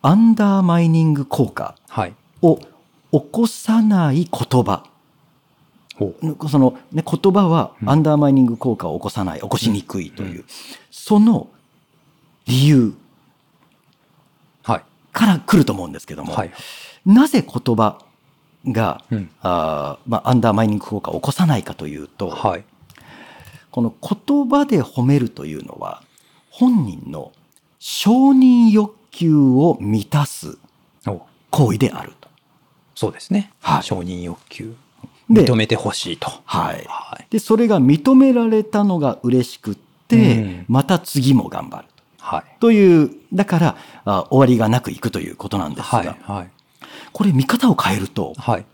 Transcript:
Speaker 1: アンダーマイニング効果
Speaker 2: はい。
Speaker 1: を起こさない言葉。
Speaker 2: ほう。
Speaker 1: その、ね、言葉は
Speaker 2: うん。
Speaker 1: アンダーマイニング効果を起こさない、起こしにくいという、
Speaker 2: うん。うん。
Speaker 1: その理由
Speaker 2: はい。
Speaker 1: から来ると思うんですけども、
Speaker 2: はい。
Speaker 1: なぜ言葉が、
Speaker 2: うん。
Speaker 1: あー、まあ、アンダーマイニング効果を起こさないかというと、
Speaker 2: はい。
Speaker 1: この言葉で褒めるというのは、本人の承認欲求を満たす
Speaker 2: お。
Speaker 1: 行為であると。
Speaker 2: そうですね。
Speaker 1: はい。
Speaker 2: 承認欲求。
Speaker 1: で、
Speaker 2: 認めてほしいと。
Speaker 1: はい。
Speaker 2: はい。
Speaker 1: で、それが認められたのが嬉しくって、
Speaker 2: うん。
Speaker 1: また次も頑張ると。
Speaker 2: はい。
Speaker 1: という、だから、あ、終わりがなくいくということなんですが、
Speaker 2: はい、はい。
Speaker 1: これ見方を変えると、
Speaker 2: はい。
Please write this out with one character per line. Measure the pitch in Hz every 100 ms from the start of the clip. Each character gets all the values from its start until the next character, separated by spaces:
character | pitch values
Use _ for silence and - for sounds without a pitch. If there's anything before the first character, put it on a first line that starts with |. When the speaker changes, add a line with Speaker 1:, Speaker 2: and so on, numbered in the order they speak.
Speaker 1:
ア | 135
ン | 196 226 226
ダ | 208 196
ー |
マ | 180 170
イ | 170
ニ | 165
ン | 160
グ | 147 135
効 | - 120
果 | - - - _
Speaker 2:
は | - 90
い。 | 98 _ _
Speaker 1:
を | 170 - - _ _ _ _
起 | 147 -
こ | 226 233
さ | - - 226
な | 214 196 156
い | 135 170
言 | - - 127
葉。 | 104 95 - _ _ _ _ _ _ _ _ _ _ -
Speaker 2:
ほ | 98 -
う。 | 160 147 151
Speaker 1:
そ | 143
の、 | 131 - _
ね、 | 156 -
言 | 160 196
葉 | 190 185
は | 165 113 _
Speaker 2:
う | 110
ん。 |
Speaker 1:
ア | 147
ン |
ダ | 156 147
ー |
マ | 147
イ |
ニ | 135
ン | 127
グ | 117
効 | 131 104
果 | 87
を | 80
起 |
こ | -
さ | -
な | 92 78
い、 |
起 | -
こ | -
し | -
に | 101
く | - 95
い | 78
と | -
い | 95
う、 |
Speaker 2:
う |
ん。 | 87
う |
ん。 | - - - - _
Speaker 1:
そ | - - 208
の | 220 208 - _ _ _ _ _ _ _ _ _ -
理 | 123 143
由 | 139 113 - _ _ _ _ _ _ _ _ _ _ _ _ _ _ _ _
Speaker 2:
は | - 98
い。 | _ _ _
Speaker 1:
か | - 220
ら | 165
来 | - 175
る | 139
と |
思 | 98 87
う |
ん |
で | -
す | -
け | 73
ど | 78
も、 |
Speaker 2:
は | - 90
い。 | - - - - - 190
Speaker 1:
な | 220 302
ぜ | 247
言 | - 120 135 113
葉 | 107 - _ _ _ _ _ _ -
が、 | 110 104 - _
Speaker 2:
う | 110
ん。 | 87 _
Speaker 1:
あ | 92 87 80 76 71 73 -
ー、 |
ま | 117 -
あ、 |
ア |
ン | 123
ダ | 113
ー |
マ | 104 110
イ |
ニ | 104
ン |
グ | -
効 | 104
果 | -
を | 80
起 |
こ | -
さ | - 175
な | 123
い |
か | -
と | - 76
い | 73
う | 73
と、 | _ 92
Speaker 2:
は | - 107 90
い。 | - _ _ _ - - - - - - _
Speaker 1:
こ | -
の | 117 - - 202 -
言 | 285 262
葉 | 285 285
で | 208
褒 | 123 -
め | 123 143
る | 120
と | - 73
い | 76
う | -
の | -
は、 | 50 - _ _ _ _ _
本 | - 247 226 117
人 | 76 -
の | 76 - _ _ _ _ _
承 | - - - 247 269
認 | 269 262 247 226
欲 | 208 208 _ _ -
求 | 170 151
を | 135 127 165 -
満 | 104 107 98
た | 147 139
す | - 76 - _ _ _ _ -
Speaker 2:
お。 | 92 - _ _
Speaker 1:
行 | - 123
為 | 107
で | 127
あ | -
る | - _
と。 | _ _ _ _ _ _ _ -
Speaker 2:
そ | 104
う |
で | -
す | -
ね。 | 202 196 _
Speaker 1:
は | - 139
い。 |
Speaker 2:
承 | - 92
認 | 87 90
欲 | 87 85 _
求。 | - 107 117 _ _ - _ -
Speaker 1:
で、 | 220 131
Speaker 2:
認 | 120
め | 110
て | 107
ほ | 107
し | - -
い | 82
と。 | - - -
Speaker 1:
は | - 85
い。 | 85 -
Speaker 2:
は | - - -
い。 | -
Speaker 1:
で、 | 220
そ | - 220
れ | 233
が | 196
認 | 127 151 - 262
め | 269
ら | 240 226
れ | 220 214
た | 214
の | 202 175
が | 139 113
嬉 | 120 127 120
し | -
く | 107
っ | 98 _ _ _
て、 | 113 113 117
Speaker 2:
う | 104
ん。 | 90 90
Speaker 1:
ま | 127
た | 139 175
次 | - 143 131
も | 131 -
頑 | - -
張 | -
る | - _
と。 | _ _
Speaker 2:
は | - -
い。 | - _
Speaker 1:
と | 226
い | 220 190 170
う、 | 147 - _
だ | 185 202
か | 170
ら、 | 160 - - -
あ、 | - 98 -
終 | 131
わ | 131
り | 120
が | 110
な | 120
く | -
い | -
く | 113
と | -
い | 82
う | 85
こ | -
と | 101
な | 78
ん |
で | 69
す | -
が、 | 117
Speaker 2:
は |
い、 | 85 -
は | - 101
い。 | 90 _ _ _ - - -
Speaker 1:
こ | -
れ | 202
見 | 135 131
方 | 240 254
を | -
変 | - 101
え |
る | -
と、 | - 73 -
Speaker 2:
は | - 98
い。 | 104